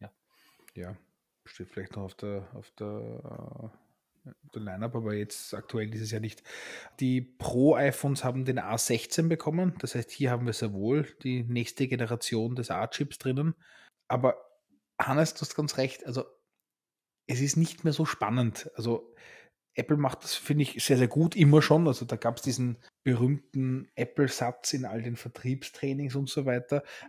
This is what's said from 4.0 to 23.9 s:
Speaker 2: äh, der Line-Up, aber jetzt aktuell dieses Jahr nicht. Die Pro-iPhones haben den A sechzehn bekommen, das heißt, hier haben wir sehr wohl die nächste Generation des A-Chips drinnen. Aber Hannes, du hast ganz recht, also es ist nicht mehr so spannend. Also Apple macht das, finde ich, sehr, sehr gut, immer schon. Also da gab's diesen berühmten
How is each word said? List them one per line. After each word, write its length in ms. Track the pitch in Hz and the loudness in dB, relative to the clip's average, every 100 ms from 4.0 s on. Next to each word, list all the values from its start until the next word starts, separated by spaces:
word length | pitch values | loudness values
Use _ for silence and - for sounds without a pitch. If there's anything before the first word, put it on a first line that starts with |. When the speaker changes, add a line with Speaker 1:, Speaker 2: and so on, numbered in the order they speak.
| _ _ 131 | _ _ -20
Speaker 2:
äh, 60 | - 143 | -20 -18
der 80 | 117 | -12
Line-Up, 360 | 104 95 113 120 | -10 -6 -4 -4
aber 160 | 110 | -2
jetzt 400 | 104 107 - - | -4 -4 -10 -12
aktuell 360 | - - 117 107 | -12 -6 -4 -4
dieses 220 | 110 107 | -6 -6
Jahr 80 | 107 | -4
nicht. 240 | 110 - - - - - - - | -6 -10 -16 -16 -14 -14 -16 -2
Die 220 | 127 127 | 0 2
Pro-iPhones 1040 | 127 - - 123 143 - 139 - 143 135 131 | -2 -6 -2 4 6 6 4 2 0 0 -2
haben 180 | 131 | -2
den 160 | 131 127 | -2 -2
A 180 | 95 117 | -2 -2
sechzehn 520 | - 117 - - 165 | 0 0 0 0 2
bekommen, 460 | 160 156 165 185 - | 0 0 0 0 0
das 160 | 135 123 | -4 -4
heißt, 160 | - | -6
hier 180 | - 131 | -2 0
haben 140 | 120 120 | 0 -2
wir 60 | |
sehr 220 | 110 113 | -2 -4
wohl 340 | 98 107 147 143 - | -2 0 2 0 -6
die 200 | 127 127 117 | -4 -2 -2
nächste 420 | 120 113 - 127 | -2 -2 -2 -2
Generation 680 | 123 113 117 - 113 117 123 | 0 -2 -4 -2 0 0 -2
des 120 | 117 | -4
A-Chips 480 | 87 113 - 143 - | -4 -4 -4 -6 -4
drinnen. 360 | 131 131 160 - _ - - _ - | -4 0 0 -2 _ -20 -20 _ -4
Aber 280 | 123 127 - - _ _ _ _ - | 2 2 2 -6 _ _ _ _ -4
Hannes, 360 | - 139 156 | 0 2 2
du 80 | - | 0
hast 140 | 147 - | -6 -4
ganz 220 | 151 - | -2 0
recht, 280 | 131 - - | -2 -4 -8
also 180 | 123 - _ _ _ _ _ _ _ _ _ - | -6 -6 _ _ _ _ _ _ _ _ _ -6
es 140 | 127 | 0
ist 160 | 139 160 | 0 2
nicht 260 | 165 - | 0 0
mehr 80 | 160 | 0
so 140 | 147 156 | 0 0
spannend. 680 | - 101 123 117 - - - | 0 0 2 0 -2 -8 -6
Also 380 | 113 117 - - - - - _ _ | -2 -2 -4 -20 -20 -20 -20 _ _
Apple 240 | - - 147 | -4 0 2
macht 260 | 139 - | 2 -2
das, 100 | - | -6
finde 300 | - - 147 | -4 0 2
ich, 180 | 139 - | 2 0
sehr, 160 | - 127 | 2 4
sehr 120 | 123 | 4
gut, 260 | 147 165 214 | 4 4 8
immer 260 | 143 151 | 10 10
schon. 260 | - 151 165 | 10 6 6
Also 160 | 123 120 | 2 -2
da 100 | 117 | -2
gab's 260 | 120 117 | -2 -2
diesen 360 | - 123 123 117 - _ | -2 -2 -2 -4 -12 _
berühmten 840 | 135 120 127 143 - 135 131 131 - | 0 4 4 2 -2 -2 -2 -2 -4